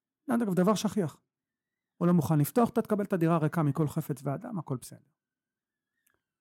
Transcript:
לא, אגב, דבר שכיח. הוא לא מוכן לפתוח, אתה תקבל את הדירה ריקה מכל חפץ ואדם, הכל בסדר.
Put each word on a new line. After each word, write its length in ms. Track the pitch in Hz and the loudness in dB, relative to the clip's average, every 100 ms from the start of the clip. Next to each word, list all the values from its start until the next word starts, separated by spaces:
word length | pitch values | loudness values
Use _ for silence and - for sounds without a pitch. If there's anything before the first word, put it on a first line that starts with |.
| _ _ - | _ _ -4
לא, 60 | |
אגב, 200 | 233 220 | -2 0
דבר 200 | 180 185 | 2 2
שכיח. 460 | 202 202 214 165 - _ _ _ _ _ _ _ - | 2 0 -2 -4 -6 _ _ _ _ _ _ _ -2
הוא 120 | 175 | 2
לא 60 | |
מוכן 240 | 175 143 156 | 2 4 2
לפתוח, 300 | 143 - 233 | 2 2 2
אתה 120 | - | 0
תקבל 220 | - 208 | -2 -2
את 80 | 202 | -2
הדירה 260 | 190 160 170 | 0 2 2
ריקה 240 | 151 175 | 0 0
מכל 260 | 151 135 147 | 0 0 -2
חפץ 320 | - - 143 | -2 -6 -6
ואדם, 340 | 143 143 240 196 | -6 -6 -8 -10
הכל 180 | - 127 | -6 -8
בסדר. 240 | - 123 _ _ _ _ _ _ _ _ _ _ _ _ _ _ | -8 -20 _ _ _ _ _ _ _ _ _ _ _ _ _ _